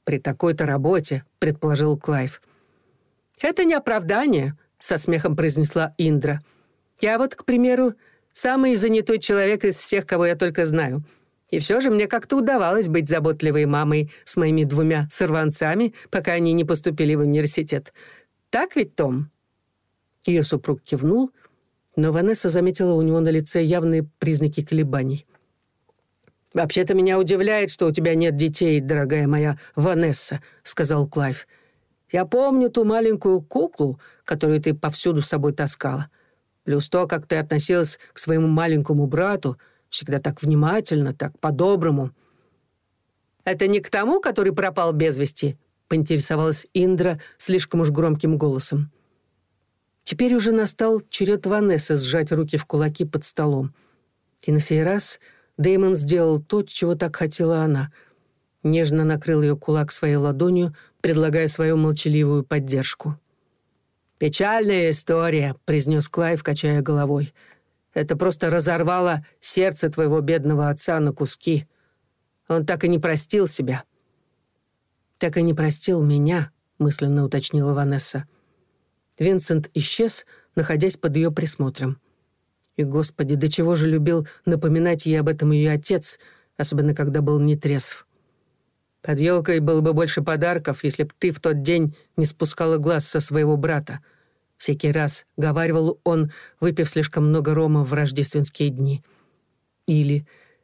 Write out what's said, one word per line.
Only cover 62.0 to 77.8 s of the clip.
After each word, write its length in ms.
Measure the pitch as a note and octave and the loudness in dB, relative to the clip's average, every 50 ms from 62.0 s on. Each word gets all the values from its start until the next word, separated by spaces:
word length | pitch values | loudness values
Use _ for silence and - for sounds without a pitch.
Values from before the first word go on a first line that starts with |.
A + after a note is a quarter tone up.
| - D#3 D3 D3+ D3+ C#3+ D3 D3 C#3 | 0 0 2 2 2 2 2 0 0
поддержку. 760 | - D#3+ D3 C3+ C3 C3+ C3+ C3 - - - - D#3 D3+ - _ _ _ _ _ _ _ _ _ _ _ _ _ _ _ _ _ _ _ - | 0 -2 -2 -2 0 -2 -2 -2 -2 -6 -8 -8 -8 -8 -10 _ _ _ _ _ _ _ _ _ _ _ _ _ _ _ _ _ _ _ -2
"Печальная 760 | D#3 D3+ D3+ - F#3+ G#3 A3 A3+ G#3+ G3+ G3 F#3 E3+ E3 | -2 -2 0 0 0 2 2 2 2 2 2 2 2 2
история", 640 | D#3 D3+ - - E3 E3 E3 E3+ D#3+ D#3 C#3+ C#3 C3 - - | 0 -2 0 0 0 2 2 2 0 0 0 -2 -4 -6 -4
произнёс 420 | - D3+ D3+ C3+ D3 D#3 D3+ C#3+ - | -2 -2 0 2 0 0 0 0 -2
Клайв, 360 | - E3+ E3+ E3 E3+ D3+ D3+ | -2 -2 0 0 0 -2 -2
качая 380 | - D3 D3 - D3+ D3 D3 | -4 -4 -2 0 0 0 0
головой. 520 | C3+ D#3+ D3+ C#3+ C#3+ C#3 C#3+ C#3+ D3 D3 _ _ _ - - _ _ _ _ _ _ _ - | 0 0 0 0 0 0 0 -2 -2 -4 _ _ _ -20 -20 _ _ _ _ _ _ _ -6
"Это 220 | E3 D3+ D3+ E3+ | -4 -2 -2 -2
просто 340 | D3+ F3+ F#3 E3 D3+ F3+ E3 | 0 0 0 0 0 -2 0
разорвало 760 | E3 F3 D3 F3 F3 - G3 E3 F3+ F3+ F3+ F3+ E3 D#3 D3+ - _ _ | 0 0 0 0 0 0 0 0 0 0 0 0 0 -2 -6 -10 _ _
сердце 480 | - - - F#3 F#3 F#3+ D#3 - - D#3 | -10 -4 0 0 0 0 0 -2 -4 -4
твоего 320 | D3+ - D#3+ D3 D3+ D#3 | -2 0 0 2 2 0
бедного 480 | D3 C#3+ E3 D#3+ C3+ D3 D3+ D3 D3 D3 | 2 0 0 0 2 0 0 2 0 0
отца 280 | C#3+ - - - E3+ D#3+ | -2 -2 -2 -2 0 0
на 100 | D3+ D3 | 0 0
куски. 560 | C#3 - C#3+ B2+ - - - E3+ D#3+ D3 D3+ _ _ _ _ _ _ _ _ _ _ _ _ _ _ _ _ - | -2 -2 -6 -6 -6 -6 -2 -2 -2 -2 -2 _ _ _ _ _ _ _ _ _ _ _ _ _ _ _ _ -4
Он 180 | E3 E3 D3+ | -2 -2 0
так 200 | D#3 F3+ D#3 - | -2 -4 -2 0
и 20 | E3+ | 0
не 120 | F3 D#3+ | 0 2
простил 460 | D#3 E3+ D#3+ D3+ - - - G#3 F#3+ D#3+ | 2 0 -2 -2 -2 -2 0 0 0 0
себя". 360 | - - C3+ B2+ B2+ C3 - _ _ _ _ _ _ _ _ _ _ _ _ _ _ _ _ _ _ _ _ _ _ _ _ _ _ - | -2 -4 -4 -4 -4 -6 -8 _ _ _ _ _ _ _ _ _ _ _ _ _ _ _ _ _ _ _ _ _ _ _ _ _ _ -6
"Так 180 | - E3 D#3 | -4 -2 0
и 60 | F3 | 2
не 120 | E3+ E3+ D#3 | 2 2 2
простил 480 | D#3 D#3 D#3 D3 - - - F#3 E3 | 2 0 0 0 -2 0 0 2 2
меня", 500 | D3 D3 D3 D3 C#3+ D#3 F3+ F3 D3+ D3+ _ _ _ _ _ - | 4 4 4 4 2 2 2 0 -2 -4 _ _ _ _ _ -2
мысленно 480 | D3+ D3 C#3+ - D3 C#3 C#3+ C#3+ C#3 | 0 0 0 0 0 0 2 2 0
уточнила 480 | C3+ - D3 C#3+ - - D3 C#3+ C#3+ C#3+ | 0 -2 -2 -4 -2 -2 0 0 0 0
Ванесса. 540 | C#3+ | 0